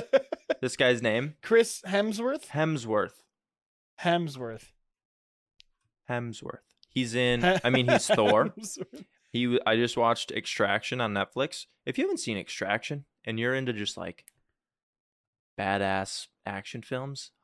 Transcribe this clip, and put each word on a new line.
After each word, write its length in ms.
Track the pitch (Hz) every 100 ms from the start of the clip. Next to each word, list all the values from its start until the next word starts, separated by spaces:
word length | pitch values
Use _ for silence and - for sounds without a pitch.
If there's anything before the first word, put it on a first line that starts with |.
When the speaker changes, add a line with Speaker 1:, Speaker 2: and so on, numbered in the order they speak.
| 226 269 - - - -
Speaker 1:
this 160 | 127 -
guy's 240 | 127 120
name. 360 | 117 110 143 -
Speaker 2:
Chris 400 | - 226 226 - 190
Hemsworth? 600 | 202 214 208 240 294 -
Speaker 1:
Hemsworth. 760 | 147 160 151 113 107 95 - _ _ _ _ _ _ _ -
Speaker 2:
Hemsworth. 680 | 175 170 165 131 120 110 - _ _ _ _ _ _ _ _ _ _ _ _ _ -
Speaker 1:
Hemsworth. 480 | 123 120 110 - - _ _ -
He's 240 | 127 120
in, 260 | 120 123 120
Speaker 2:
Hem- 200 | 175 -
Speaker 1:
I 60 | 120
mean, 180 | 131 123
he's 180 | 254 -
Speaker 2:
<laughs> 20 |
Speaker 1:
Thor. 420 | 202 104 107 156
Speaker 2:
Hemsworth. 560 | - 220 - - - - _ _
Speaker 1:
He 120 | 120
w-, 160 | 123 123
I 120 | 110 110
just 200 | 120 123
watched 340 | 117 117 -
Extraction 680 | 110 - - 101 101 - 127
on 140 | 117
Netflix. 500 | 101 101 123 139 - - _ -
If 100 | 127
you 80 |
haven't 140 | 370 359
seen 160 | - 104
Extraction 680 | - - 95 107 - 143 - _
and 160 | - 110
you're 140 | 120
into 180 | 135 127
just, 240 | 110 104 -
like, 300 | 90 - - _ _ _ _ _ _ _ _ _ _ _ _ -
badass 680 | 98 98 98 95 95 - - _
action 380 | - 98 - 120
films, 480 | - 127 135 139 - _